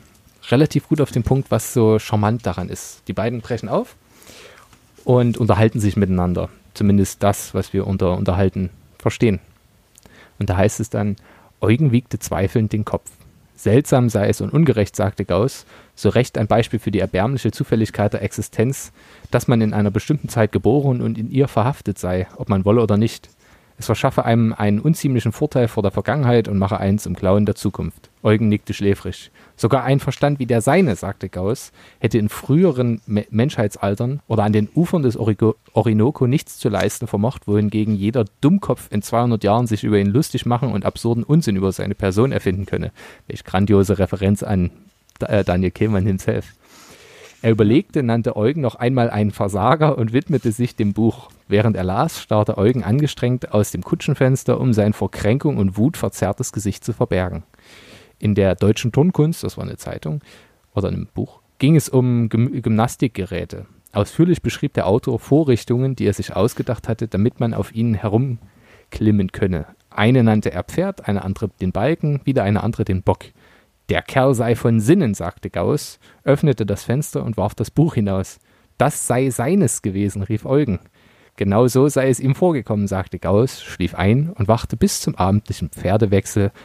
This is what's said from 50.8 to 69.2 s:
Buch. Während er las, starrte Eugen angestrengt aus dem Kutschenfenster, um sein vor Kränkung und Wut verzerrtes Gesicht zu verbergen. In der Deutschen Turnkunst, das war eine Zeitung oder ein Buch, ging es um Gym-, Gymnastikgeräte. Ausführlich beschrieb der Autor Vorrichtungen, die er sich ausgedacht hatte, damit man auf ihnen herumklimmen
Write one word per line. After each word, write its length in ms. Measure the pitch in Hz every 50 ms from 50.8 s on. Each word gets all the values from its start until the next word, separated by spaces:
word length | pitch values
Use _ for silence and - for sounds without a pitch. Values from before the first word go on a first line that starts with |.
| 110 101 98
Buch. 340 | 107 113 113 - - - - - _ _
Während 300 | - 101 104 107 117 98
er 80 | 92 92
las, 380 | 92 92 113 147 165 - - -
starrte 340 | - 107 107 107 - 107
Eugen 260 | - 95 117 127 123 -
angestrengt 680 | 98 107 139 151 139 - - 123 120 127 127 - - -
aus 180 | 107 104 -
dem 120 | - 90 90
Kutschenfenster, 760 | - 170 - - - 139 - 135 127 135 - - - 120 -
um 140 | 127 131 113
sein 220 | 107 101 107 104
vor 160 | - 104 95
Kränkung 480 | - - - 104 120 143 - 151 131 117
und 180 | 98 98 92
Wut 220 | 104 110 151 180 -
verzerrtes 540 | - 110 - - - 92 101 - 123 - -
Gesicht 300 | 110 101 101 - - -
zu 100 | - 110
verbergen. 480 | - 123 - - 92 92 90 90 82 - - _ _ _ - - - - - - - - _ _ _
In 160 | - 107 101
der 200 | 104 98 95 90
Deutschen 380 | - - 101 110 - - 117 -
Turnkunst, 520 | 131 151 185 - - 151 160 170 - -
das 140 | 101 - -
war 60 | -
eine 120 | - 120
Zeitung 460 | - - - - - - 156 156 147 - - - - - _ _ _ _ _ _
oder 140 | 104 95 92
ein 180 | 90 90 90 - _
Buch, 280 | - 104 - - _ _ _ _ _
ging 180 | - 139 165
es 140 | 151 - -
um 400 | - 131 127 123 123 117 117 107
Gym-, 320 | - 110 120 127 - 127 113
Gymnastikgeräte. 1040 | 120 113 107 113 127 - - 147 123 - 101 92 - 90 87 87 - - 92 92 - _ _ _ _ -
Ausführlich 480 | 101 104 - - - 165 185 165 -
beschrieb 320 | - 117 - - - - -
der 140 | - 95
Autor 320 | 90 101 - - 135 120 110
Vorrichtungen, 800 | - - 135 151 165 139 123 113 - - 120 123 131 135 131
die 100 | - 104
er 80 | 104 98
sich 200 | - 98 - -
ausgedacht 540 | - 101 120 - - 131 - 120 - - -
hatte, 200 | 113 - 117 107
damit 320 | - 95 104 117 - -
man 120 | 123 117 110
auf 220 | - 101 - -
ihnen 180 | 113 117 117 110
herumklimmen 1400 | 92 - 110 104 113 135 139 120 113 - - _ _ _ _ - - _ _ - - 107 110 107 101